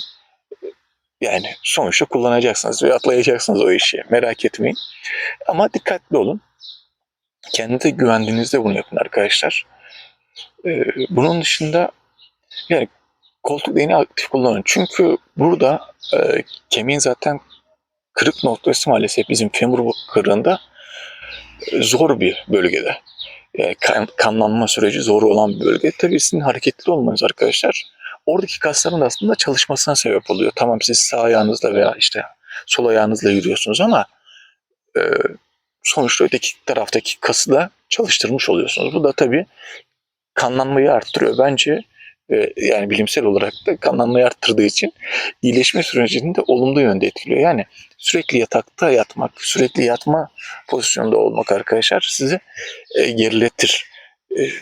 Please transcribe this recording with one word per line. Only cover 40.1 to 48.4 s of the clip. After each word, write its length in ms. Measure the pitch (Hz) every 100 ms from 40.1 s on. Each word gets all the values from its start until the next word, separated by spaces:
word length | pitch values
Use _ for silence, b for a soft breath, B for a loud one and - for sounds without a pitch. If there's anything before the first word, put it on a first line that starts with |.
| _ _
kanlanmayı 580 | - 123 131 131 139 143
arttırıyor. 460 | 127 - - 117 120
Bence, 460 | 139 131 147 160 - B B _ -
e, 220 | 110 104 -
yani 320 | - 110 101
bilimsel 340 | 101 107 -
olarak 300 | 110 98 101 - -
da 100 | -
kanlanmayı 480 | - 131 120 123 123
arttırdığı 380 | - - 110
için 300 | - - 330 - B B B -
iyileşme 420 | 123 120 127 185
sürecini 520 | 160 123 117 - 151 -
de 60 | -
olumlu 340 | 123 131 143
yönde 260 | 123 139 -
etkiliyor. 320 | - - 131
Yani 260 | 165 131 - B B _
sürekli 400 | - 175 -
yatakta 540 | 127